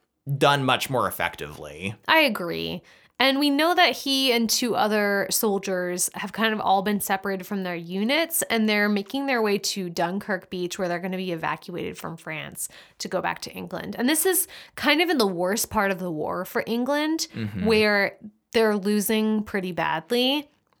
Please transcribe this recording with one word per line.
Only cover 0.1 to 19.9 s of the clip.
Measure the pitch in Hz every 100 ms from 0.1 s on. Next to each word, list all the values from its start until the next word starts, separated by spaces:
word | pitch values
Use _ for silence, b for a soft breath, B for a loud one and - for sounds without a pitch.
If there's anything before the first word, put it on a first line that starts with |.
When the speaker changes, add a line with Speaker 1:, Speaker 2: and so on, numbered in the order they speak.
| _ - 143
Speaker 1:
done | 147 143
much | 131 120 -
more | 127 98
effectively. | - 87 - 73 76 76 76 95 113 -
Speaker 2:
I | 320
agree. | 285 208 175 165 165 170 b b b -
And | 269 269
we | 294
know | 277 320
that | 359 330 -
he | 277 269 269
and | 233 226
two | - 247
other | - 214 214 202 202 -
soldiers | - 220 196 196 180 180 180 -
have | 180 202
kind | - 220
of | 214
all | - 196
been | 190 208
separated | - 190 202 190 180
from | 202
their | 185 170
units, | 170 185 220 294 320 - -
and | 226 214
they're | 208 208
making | 202 202 269 277
their | 247
way | 214 196
to | - 202 180
Dunkirk | 170 170 196 - 185 -
Beach, | 185 175 190
where | 180
they're | 175
gonna | 185 185
be | 185
evacuated | 165 156 156 - 175 - -
from | 165 165
France | - 156 147 - - B B _
to | 180
go | 180
back | 170 160
to | -
England. | 185 180 175 - -
And | 247
this | 311 381
is | 359 - B B
kind | - - 302
of | 349
in | 302
the | 196
worst | 175 180 214 -
part | 214 196
of | 180
the | 180
war | 156 - 175
for | 185 233 -
England, | 233 247 294 311 320 - -
Speaker 1:
Mm-hmm. | 107 110 214
Speaker 2:
where | 214 214 202 196 - 214 - _
they're | 233 220 208
losing | 196 208 196 214 214 214
pretty | 208 202 185
badly. | 165 156